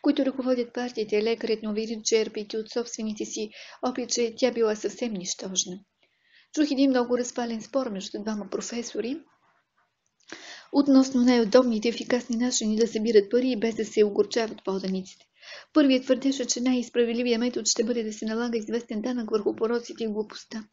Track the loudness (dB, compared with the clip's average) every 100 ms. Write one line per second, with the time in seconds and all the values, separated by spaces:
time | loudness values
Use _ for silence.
0 | 2 2 0 -2 -2 -2 -2 -6 -8 -6
1 | -2 0 0 -2 -2 -4 -2 -4 -4 -6
2 | 0 2 0 -4 -6 -8 -6 -6 -6 -6
3 | -6 -6 -8 -6 -8 -10 -20 -6 -4 -4
4 | -4 -2 -2 2 0 2 2 2 -4 -4
5 | -4 -4 -6 -8 -4 -4 -4 -8 _ _
6 | _ _ _ _ _ 0 0 4 4 4
7 | 2 0 0 -4 -4 -6 -4 -4 -2 -6
8 | -8 -8 -6 -6 -6 -6 -6 -8 -6 -6
9 | -6 -8 -12 _ _ _ _ _ _ _
10 | _ _ _ -20 -18 -20 -2 2 6 6
11 | 6 4 4 4 6 6 6 2 0 -2
12 | -2 -2 0 -2 0 0 0 2 0 0
13 | 6 6 6 2 2 0 -2 -2 -2 2
14 | 4 4 0 0 -2 -6 -6 -4 -2 -4
15 | -6 -18 _ _ -18 -18 0 4 6 4
16 | 2 0 2 -2 -2 0 2 0 0 2
17 | 2 2 0 2 0 -2 -2 0 0 0
18 | -4 -6 -4 -2 -2 -2 -2 -6 -4 -6
19 | -4 -4 -2 0 0 -2 -2 -2 -4 -6
20 | -4 -4 -6 -10 -12 -12 -12